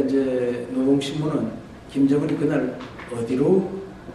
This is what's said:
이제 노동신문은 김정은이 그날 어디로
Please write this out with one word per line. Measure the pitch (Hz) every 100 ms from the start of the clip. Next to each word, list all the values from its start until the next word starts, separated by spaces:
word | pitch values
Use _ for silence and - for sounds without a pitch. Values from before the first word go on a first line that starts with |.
| 131
이제 | 135 131 127 120 120 123
노동신문은 | 131 135 143 - 151 151 147 110 - - - -
김정은이 | 139 139 147 156 156
그날 | 147 143 123 - - - -
어디로 | 117 117 127 156 190 - - - - -